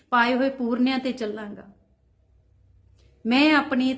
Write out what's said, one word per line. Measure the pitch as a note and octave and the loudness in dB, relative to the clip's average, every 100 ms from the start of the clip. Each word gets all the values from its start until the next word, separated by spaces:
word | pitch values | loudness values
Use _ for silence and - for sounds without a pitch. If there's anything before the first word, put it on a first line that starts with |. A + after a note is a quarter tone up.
| - | -2
ਪਾਏ | B3 A#3+ B3+ | 0 2 2
ਹੋਏ | C4+ | 0
ਪੂਰਨਿਆਂ | C4+ A#3 A#3+ B3+ C4 | -2 -4 0 0 0
ਤੇ | B3+ | -4
ਚੱਲਾਂਗਾ। | B3 G#3+ G#3+ G#3 G3+ - - _ _ _ _ _ _ _ _ _ _ _ _ _ _ A3 | -6 -8 -8 -12 -16 -20 -20 _ _ _ _ _ _ _ _ _ _ _ _ _ _ 0
ਮੈਂ | B3 D4+ | 4 4
ਆਪਣੇ | D4+ D4 B3+ B3+ | 4 2 0 0